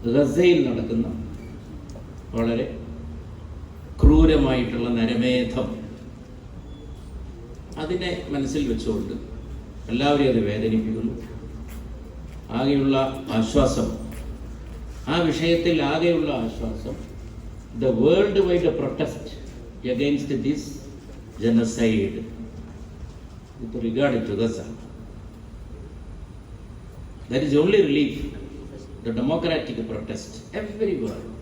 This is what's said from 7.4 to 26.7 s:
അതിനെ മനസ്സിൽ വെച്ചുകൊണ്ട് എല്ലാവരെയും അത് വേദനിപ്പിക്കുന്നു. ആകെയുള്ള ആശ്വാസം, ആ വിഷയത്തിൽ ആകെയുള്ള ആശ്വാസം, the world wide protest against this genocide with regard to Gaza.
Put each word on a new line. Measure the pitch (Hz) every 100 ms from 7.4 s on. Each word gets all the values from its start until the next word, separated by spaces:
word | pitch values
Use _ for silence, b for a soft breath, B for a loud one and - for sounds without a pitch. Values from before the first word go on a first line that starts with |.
| - - - -
അതിനെ | 156 180 180 175 -
മനസ്സിൽ | 143 135 147 135
വെച്ചുകൊണ്ട് | 113 117 110 98 - - - - - - - -
എല്ലാവരെയും | 120 139 143 131
അത് | 117 104
വേദനിപ്പിക്കുന്നു. | 104 113 110 107 113 113 - - - - - - - - - - - - - - 110
ആകെയുള്ള | 139 139 135 135 135 131 - 113
ആശ്വാസം, | 110 - - - - - - - - - - - - - - - -
ആ | 175 165
വിഷയത്തിൽ | 143 170 170 175 160 139
ആകെയുള്ള | 156 170 160 151 131 113
ആശ്വാസം, | 110 113 110 110 - - - - - - - - 113
the | 131 117
world | 147 185 202 190 180
wide | 175 170 -
protest | 131 - - - - - - - - - 120
against | 123 143 139 - 131 135
this | 151 - - - - - - - -
genocide | 113 113 113 - 113 104 98 - - - - - - - - - - - - - - -
with | 117 117 113
regard | 117 143 120 101
to | 101
Gaza. | 113 - - - - - - - - - - - - - - - - - - - - - -